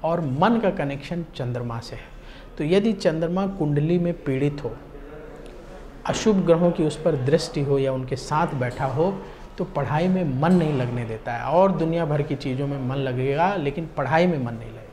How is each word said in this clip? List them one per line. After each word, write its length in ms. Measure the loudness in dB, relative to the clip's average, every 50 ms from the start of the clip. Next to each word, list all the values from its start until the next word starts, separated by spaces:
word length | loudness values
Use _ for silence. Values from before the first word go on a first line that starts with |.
| 0
और 180 | 0 0 0
मन 380 | 0 0 2 4 4 4 4 4
का 100 | 4 2
connection 520 | 0 0 -2 -2 -2 -6 -6 -6 -6 -6 -6 -8 -8
चंद्रमा 440 | -6 -4 -4 -4 -4 -4 -4 -6 -6
से 160 | -8 -10 -12
है, 160 | -14 -14 -16 -16 -18 -16 -16 -18 -16 -18 -16 -6
तो 60 | -4 0
यदि 300 | 2 4 4 4 2 0
चंद्रमा 520 | 2 2 0 2 2 0 0 0 0 0 0
कुंडली 480 | 0 0 0 2 2 2 2 4 2 2
में 140 | 2 0 -2
पीड़ित 480 | -2 -2 -2 0 2 0 0 0 -2 -6
हो, 120 | -8 -8 -8 -14 -16 -16 -16 -16 -16 -16 -16 -16 -16 -16 -16 -16 -16 -16 -16 -18 -16 -16 -16 -16 -16 -18 -10 -6
अशुभ 400 | -4 -4 2 4 4 4 4 6
ग्रहों 260 | 4 6 6 6 4
की 120 | 4 2 0
उस 180 | 0 0 0
पर 140 | 0 0 0 2 2
दृष्टि 380 | 2 2 2 2 -2 -2 -2
हो 180 | 0 2 2 2
या 140 | 2 2 0
उनके 220 | -2 -4 -4 -6
साथ 380 | -8 -4 -2 0 2 2 0 0
बैठा 300 | -2 -4 -4 -2 -2 -4
हो, 240 | -2 0 2 2 0 0 -4 -10 -14 -16 -16 -18 -16 -8
तो 80 | -6 -6
पढ़ाई 420 | -4 -2 -2 -2 0 0 2 2
में 160 | 4 2 2 2 0 0 2
मन 120 | 4 6 6
नहीं 200 | 6 4 4 2
लगने 320 | 0 0 0 -2 -4 -4
देता 280 | -4 -6 -6 -6 -6 -6
है, 100 | -4 -2
और 280 | 2 6 6 6 6 4
दुनिया 320 | 2 0 0 2 0 0
भर 160 | 0 0 0 0
की 120 | 0 -2
चीज़ों 300 | -4 -2 -4 -2 -2 -2
में 120 | -2 -2 -2
मन 160 | -4 -2 -2
लगेगा 580 | -2 -2 -2 0 0 0 0 2 2 2 2 2
लेकिन 340 | 0 -2 -2 -2 -4 -6 -6 -4
पढ़ाई 300 | -4 -2 2 4 4 4
में 100 | 4 4
मन 160 | 2 -2 -4 -6
नहीं 160 | -8 -10 -12
लगेगा। 120 | -14 -14 -16 -18